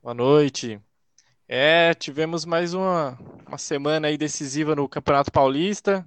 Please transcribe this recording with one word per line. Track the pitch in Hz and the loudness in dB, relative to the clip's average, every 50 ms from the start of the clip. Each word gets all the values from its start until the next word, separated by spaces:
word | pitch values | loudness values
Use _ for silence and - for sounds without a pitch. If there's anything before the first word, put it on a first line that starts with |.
Boa | _ 123 120 | _ -10 -4
noite. | 120 120 131 147 151 147 139 135 - - 117 107 101 _ _ _ _ _ _ _ _ _ _ _ _ _ | 0 4 6 6 6 6 2 -2 -6 -10 -10 -10 -12 _ _ _ _ _ _ _ _ _ _ _ _ _
É, | _ 127 123 139 151 165 170 170 170 165 | _ -2 2 4 4 6 6 4 4 2
tivemos | _ - - 135 143 160 160 170 170 151 | _ -6 -10 -4 -4 -4 -4 -4 -8 -6
mais | 175 170 165 175 170 180 | -2 -2 -2 -2 -2 -4
uma, | 185 190 190 180 170 151 135 123 123 - - - - - | -4 -2 -2 0 -2 -2 -4 -8 -12 -20 -20 -20 -20 -16
uma | - 139 | -14 -14
semana | 143 - - 160 143 139 147 156 156 151 | -12 -8 -6 -6 -4 -2 -2 -2 0 0
aí | 151 151 147 | -2 -2 -2
decisiva | 151 147 - - 151 135 127 147 156 147 156 | -4 -6 -6 -8 -8 -6 -4 -4 -2 -2 0
no | 143 143 | -2 -2
Campeonato | 131 - 151 - - 143 139 139 - | -4 -6 -6 -2 2 2 2 2 2
Paulista. | - 156 139 131 135 143 170 202 208 - _ 208 196 190 180 | 2 2 2 4 2 0 -2 -2 -4 -2 _ 0 0 0 -4